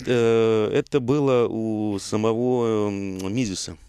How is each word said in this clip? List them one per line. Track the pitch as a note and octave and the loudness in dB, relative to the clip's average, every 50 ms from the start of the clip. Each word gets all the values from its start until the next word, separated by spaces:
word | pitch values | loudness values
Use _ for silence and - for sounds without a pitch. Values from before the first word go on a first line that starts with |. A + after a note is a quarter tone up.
| B2+ - | -2 0
э, | B2+ A#2+ A#2 A2+ A2+ A2+ A2+ A2+ A2 A2 G#2+ G#2 G2 | 0 2 4 4 4 4 4 4 2 2 0 0 0
это | C#3 D3+ - - C#3+ | -2 -2 0 -2 -2
было | B2 A#2 C#3 D3+ C#3 C3+ B2+ B2 A#2+ G2 | 0 0 0 2 2 2 2 2 2 2
у | - A2 A2 A2 A2 G#2+ G#2+ G#2+ G2+ G2 | 0 -2 -2 -2 -2 -2 -2 -2 -2 -4
самого, | - - - G#2+ G#2+ A2+ A2+ A2+ B2 B2 B2+ B2 A#2 A2+ A2 G#2+ G#2 G#2 | -4 -4 -2 0 2 2 2 2 0 0 2 2 2 2 2 0 0 0
м, | G2+ G2 G2 G2 F#2 F#2 F#2+ F#2+ G#2 | -2 -4 -6 -6 -6 -6 -6 -4 -2
Мизеса, | B2+ B2+ G#2 F#2 - - - F2 - - | -2 -2 -2 -4 -6 -8 -12 -12 -16 -18